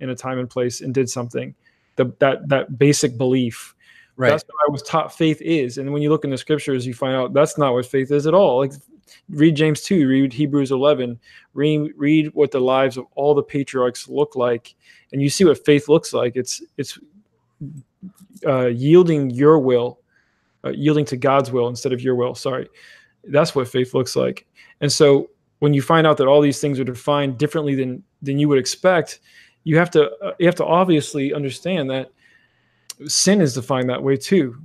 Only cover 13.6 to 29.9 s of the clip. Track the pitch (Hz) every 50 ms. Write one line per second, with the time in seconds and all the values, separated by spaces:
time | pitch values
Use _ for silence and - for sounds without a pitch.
13.6 | 135 - - 127 123 123 117 - - 131 127 139 147 147 - 127 120 123 120 120
14.6 | - - _ _ _ _ _ _ _ _ 139 139 139 143 - - 190 160 131 -
15.6 | - 151 147 143 - 147 156 160 - - - 117 123 123 120 127 123 - - -
16.6 | 330 - _ - 135 - - - - _ 196 208 _ _ _ _ _ _ _ -
17.6 | 151 143 156 139 - _ _ _ 190 185 _ _ - _ _ - - 156 135 127
18.6 | 127 123 120 120 131 147 165 180 185 170 160 147 139 127 120 127 143 151 165 151
19.6 | 127 131 123 120 120 123 - _ _ _ _ _ _ _ _ _ _ _ _ _
20.6 | - 131 - 143 143 151 147 151 143 - 135 123 139 135 135 139 131 120 131 123
21.6 | 120 123 127 - - 131 127 117 127 131 127 123 120 127 123 - - 139 127 131
22.6 | - - _ _ - - - _ _ _ _ _ - - 135 147 165 160 - 139
23.6 | 123 113 - 127 127 123 - 135 123 - - 135 127 127 127 - _ _ _ _
24.6 | - _ _ - 147 139 - - 156 143 139 143 143 - _ _ _ _ _ -
25.6 | 151 147 147 139 127 - 165 160 160 156 147 - 135 135 143 147 147 143 131 -
26.6 | 151 143 139 127 131 127 123 117 - 151 147 143 143 135 127 113 151 143 - 160
27.6 | 147 143 139 131 131 127 127 196 - _ _ - 147 135 139 143 147 147 143 131
28.6 | 123 - - - - 185 185 165 147 - - _ _ _ _ - - _ _ _
29.6 | - 160 151 165 175 170